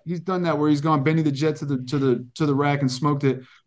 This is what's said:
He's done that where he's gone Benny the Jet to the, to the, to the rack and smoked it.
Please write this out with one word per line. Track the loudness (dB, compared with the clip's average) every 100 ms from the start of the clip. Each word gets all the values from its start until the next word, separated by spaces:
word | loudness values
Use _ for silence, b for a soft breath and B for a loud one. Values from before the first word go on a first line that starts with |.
He's | -8 -6
done | -4 -2
that | 0 0
where | 2
he's | 2
gone | 2 2
Benny | 2 2
the | 2
Jet | 0 0 -2
to |
the, | -4 -4
to | -2 0
the, | 2 0 -2
to | -4
the | 0 2
rack | 2 2
and | 0
smoked | 0 -2 0
it. | 0 -2 B B